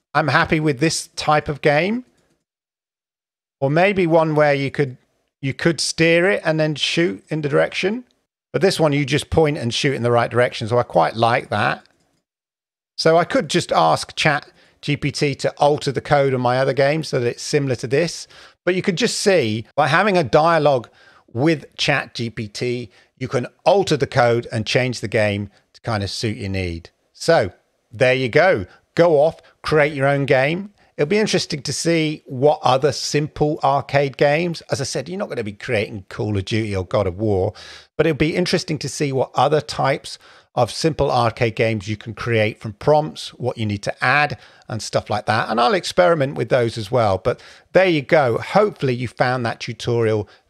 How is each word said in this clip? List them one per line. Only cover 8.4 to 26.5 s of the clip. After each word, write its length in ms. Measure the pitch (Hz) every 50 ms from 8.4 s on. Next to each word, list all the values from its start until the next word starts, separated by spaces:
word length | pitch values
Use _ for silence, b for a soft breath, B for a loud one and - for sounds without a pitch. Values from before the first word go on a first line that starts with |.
| _ _ -
But 80 | 135
this 180 | 170 196 - -
one, 140 | 160 151 139
you 100 | 143 143
just 240 | 127 147 135 - -
point 300 | - 165 160 147 147 165
and 140 | 147 120
shoot 220 | 113 - - 143 135
in 80 | 127
the 80 | 117 120
right 200 | 120 117 120 123
direction. 360 | 120 120 123 135 - - 120
So 120 | 104 120 120
I 40 |
quite 320 | 120 - - 175 160 151 -
like 360 | 110 117 113 120 135 - -
that. 360 | 110 104 120 139 - - - _ _ _ _ _ _ _ _ _ _ _ _ _ _ _ _ _ _ _ _ _ _
So 220 | - - 165 165 170
I 60 | 170
could 260 | - - 269 180 139
just 200 | - 170 - -
ask 460 | - 180 165 160 151 - - - -
Chat 340 | - - 160 143 147 - - b b b b b b
G 160 | - 143 147
P 160 | - - 143
T 220 | - - 156 143 131
to 160 | - - 135 - -
alter 340 | 147 143 151 131 - 147
the 80 | 120 123
code 320 | - - 151 143 139 135
on 80 | 131 123
my 180 | 123 120 123 127
other 140 | 135 139
game 320 | 131 135 135 139 151 160 151
so 160 | - 151 135
that 80 | 120 120
it's 140 | - -
similar 320 | - - - 147 139 135 123
to 100 | - -
this. 400 | 117 135 147 170 160 - - - B B B B B B B _
But 100 | 175 185
you 80 | 180
could 140 | - 208 175
just 220 | - 247 - - -
see, 480 | - 202 190 165 123 107 107 117 110 - _
by 140 | 139 156 135
having 280 | 156 175 202 208 185
a 80 | 175 151
dialogue 640 | 110 - 151 156 170 165 160 147 147 139 127 - - b b b b b b b _
with 420 | - 117 143 165 160 135 - - _
Chat 380 | - - 156 143 135 - - -
G 160 | - 117 117
P 180 | - 123 110 104
T, 420 | - - 123 123 120 123 117 b b b b b b -
you 100 | 127 117
can 180 | 139 127 127 - - _ -
alter 320 | 160 190 202 185 - 160
the 100 | 123 139
code 400 | - - 135 120 117 117 120 120 -
and 160 | 127 113 104
change 340 | - - 131 127 127 113 -
the 80 | 120 98
game 420 | 110 113 107 104 101 104 101 98 b b b b _
to 60 | _
kind 200 | - 120 113 104
of 80 | 101 95
suit 280 | - - - 110 107 -
your 100 | 101
need. 420 | 95